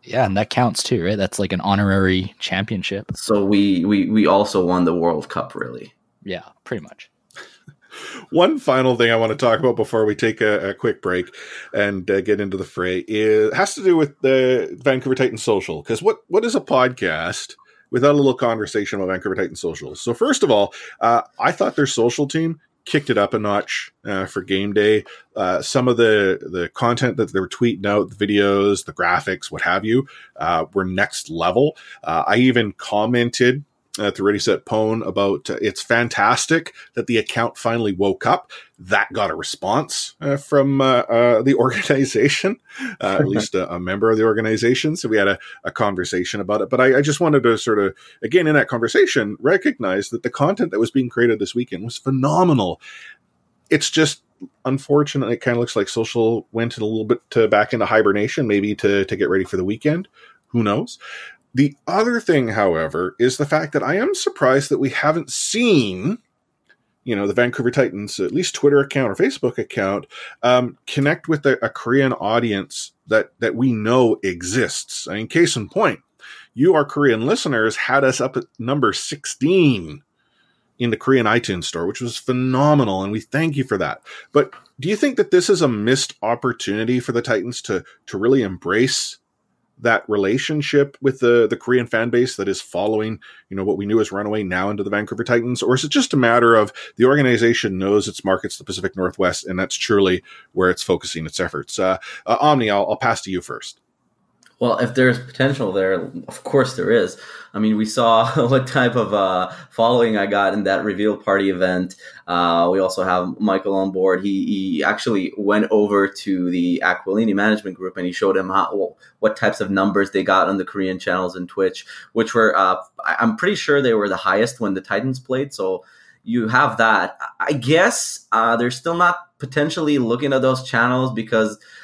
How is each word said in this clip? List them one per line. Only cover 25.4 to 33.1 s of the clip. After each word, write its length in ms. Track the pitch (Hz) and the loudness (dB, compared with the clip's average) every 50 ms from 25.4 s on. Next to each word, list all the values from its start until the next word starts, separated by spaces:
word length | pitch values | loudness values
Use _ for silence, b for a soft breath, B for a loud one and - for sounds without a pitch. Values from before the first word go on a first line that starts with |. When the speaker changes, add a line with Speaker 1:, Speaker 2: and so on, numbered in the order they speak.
| 98 90 92 85 | -2 0 0 -2
Speaker 3:
some 260 | - - - 135 123 | -4 0 0 0 2
of 100 | 127 120 | 2 4
the, 400 | 117 117 110 107 104 101 95 92 - - - | 4 4 4 4 4 2 2 0 -2 -6 -8
the 180 | 87 90 85 82 | -6 -6 -6 -6
content 480 | _ - 123 120 120 117 131 123 98 | _ -2 0 0 0 0 0 -2 0
that 140 | 127 110 - - | -2 -4 -2 -2
they 60 | 95 | -4
were 100 | 92 90 | -4 -4
tweeting 360 | - - 123 120 101 92 98 | -2 -2 0 0 0 -2 -2
out, 240 | 101 104 107 92 - - | 0 0 0 0 -2 -4
the 120 | - 104 | -6 -2
videos, 580 | 101 104 101 101 101 101 101 98 101 101 95 - | 0 2 2 2 4 2 2 2 2 0 -2 -4
the 80 | - 76 | -12 -8
graphics, 560 | - 90 87 87 87 - 92 92 90 - - | -2 0 0 0 0 0 -4 -8 -6 -8 -12
what 120 | 80 - - | -8 -4 -2
have 200 | 87 90 98 101 | -2 -2 -2 0
you, 200 | 110 113 131 139 B B B B B B | 0 0 0 0 B B B B B B
uh, 300 | - 73 85 87 82 80 73 _ | -6 -2 -2 0 0 -2 -2 _
were 120 | 98 95 | -4 -4
next 440 | 92 92 95 104 - - - - - | -2 -2 -2 -2 -2 -4 -12 -12 -10
level. 480 | 80 82 82 90 90 117 139 151 - B B B B B B | -6 -2 -2 0 2 2 2 2 0 B B B B B B
Uh, 200 | 80 80 82 - | -4 -2 -2 0
I 80 | - 104 | 2 2
even 360 | 117 127 131 120 120 113 101 92 | 4 4 4 4 2 0 0 -6
commented, 880 | - - - 107 104 107 117 | -14 -10 -4 -2 0 0 0